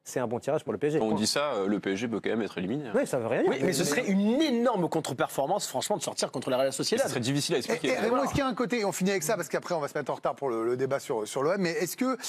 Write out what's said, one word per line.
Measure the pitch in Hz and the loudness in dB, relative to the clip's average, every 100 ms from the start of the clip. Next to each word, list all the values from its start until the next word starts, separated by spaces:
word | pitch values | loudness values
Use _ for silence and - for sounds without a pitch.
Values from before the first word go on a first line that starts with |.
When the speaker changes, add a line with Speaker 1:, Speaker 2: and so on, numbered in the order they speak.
Speaker 1:
c'est | - 139 | -8 -4
un | 120 | -2
bon | 117 | -2
tirage | - 151 | -2 -2
pour | - | -2
le | 107 | -2
P | 147 | 0
S | |
G. | 151 | 2
Speaker 2:
Quand | 110 | 2
on | |
Speaker 1:
Point. | 104 | 2
Speaker 2:
dit | 110 | 2
ça, | 143 147 | 2 0
euh, | 110 95 | 0 2
le | 101 | 0
P | 98 | 0
S | 98 | -2
G | 120 | -2
peut | 101 | -2
quand | 101 | -2
même | 110 | -2
être | 98 - | -2 -2
éliminé, | 92 139 127 | -4 -4 -2
hein. | 220 | -2
Speaker 1:
Oui, | 285 | 0
ça | 139 | 0
veut | 110 | 0
rien | 151 | 2
dire. | 349 | 2
Speaker 3:
Oui, | - | 2
mais | 180 | 0
ce | 180 | 2
Speaker 1:
Mais | 175 | 0
Speaker 3:
serait | 147 - | 0 2
une | 190 208 262 | 2 2 2
énorme | 320 233 247 208 160 | 2 2 2 2 0
contre-performance, | 160 - 127 151 - 139 196 - | 0 -2 -2 -2 0 0 0 -2
franchement, | 131 - 196 | -4 -2 -2
de | |
sortir | - 104 185 | -4 -4 -4
contre | 131 131 | -4 0
la | 127 | 2
Real | 135 | 2
Speaker 2:
Et | |
Speaker 3:
Sociedad. | 131 143 233 233 | 0 0 2 2
Speaker 2:
ça | |
serait | 127 | 0
difficile | 117 143 143 | 0 0 2
à | 156 | 0
Speaker 4:
Et, | |
Speaker 2:
expliquer. | 117 117 135 | 0 0 0
Speaker 4:
et | 131 | 0
Raymond, | 220 262 | 2 2
est-ce | 262 | 0
qu'il | - | 0
y | |
a | 269 | 0
un | 254 | 0
côté, | 233 240 | 0 0
et | 202 | 0
on | |
finit | - 185 | 0 2
avec | 196 | 2
ça, | 156 202 | 2 0
parce | 165 | 0
qu'après | 170 - 170 | -2 0 -2
on | |
va | 139 | -2
se | 151 | -2
mettre | 143 | -4
en | 135 | -2
retard | 165 127 | -2 -2
pour | 139 | 0
le, | 113 113 | 0 2
le | 127 | 2
débat | 135 135 | 2 0
sur, | - 113 107 | 0 -2 -2
sur | 135 | 0
l'O | 147 | 2
M, | 202 | 2
mais | 170 | 0
est-ce | 160 175 - | 0 -2 -2
que, | 254 254 | -2 -2